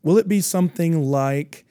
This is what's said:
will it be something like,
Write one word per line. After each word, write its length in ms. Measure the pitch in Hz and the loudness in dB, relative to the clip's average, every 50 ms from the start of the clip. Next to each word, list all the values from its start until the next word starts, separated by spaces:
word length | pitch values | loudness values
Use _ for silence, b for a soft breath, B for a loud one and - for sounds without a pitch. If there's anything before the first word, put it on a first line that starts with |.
| - | -2
will 160 | 180 185 220 | 2 2 2
it 100 | 214 190 | 2 2
be 140 | 208 202 - | 0 0 0
something 600 | - - 185 180 175 - - 170 165 165 160 143 135 | 0 0 0 0 0 0 -2 -2 0 0 0 0 0
like, 540 | 139 135 135 139 139 143 147 143 - - - _ | 0 0 0 0 -2 -4 -6 -8 -14 -20 -20 _